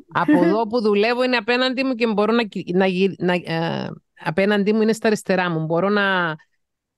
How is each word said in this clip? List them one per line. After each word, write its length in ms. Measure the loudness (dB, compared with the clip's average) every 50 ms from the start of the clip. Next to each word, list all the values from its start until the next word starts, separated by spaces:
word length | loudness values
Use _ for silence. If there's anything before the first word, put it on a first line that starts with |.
| -14 _
Από 320 | -4 0 2 2 4 4 4
εδώ 220 | 2 2 0 0
που 140 | -2 -2 0
δουλεύω 420 | 0 2 2 2 2 2 2 0 0
είναι 120 | 0 0
απέναντί 480 | 0 0 0 0 0 0 0 0 -2 -2
μου 100 | -2 -2
και 120 | -2 -2
μπορώ 260 | 0 0 0 0 2
να 100 | 2 0
κι-, 300 | -2 -2 -6 -8 -6 -2 0
να 120 | 2 2
γυ-, 280 | 2 2 2 0 0 0 -2
να, 140 | -2 0
ε, 580 | 0 -2 -2 -4 -4 -4 -2 -4 -4 -6 -6 -8 -10 -14 _ _ _ -10 -8
απέναντί 480 | -4 -2 0 0 2 2 2 0 0
μου 100 | 0 2
είναι 100 | 0 0
στα 140 | 0 0 0
αριστερά 440 | -2 -2 -2 -2 -2 -2 0 0 -2
μου. 140 | -2 -2 0
Μπορώ 240 | 0 0 0 0 2
να, 460 | 2 2 2 0 0 0 -2 -2 -4 -8 _ _ _ _ _ _ _ _ _ _ _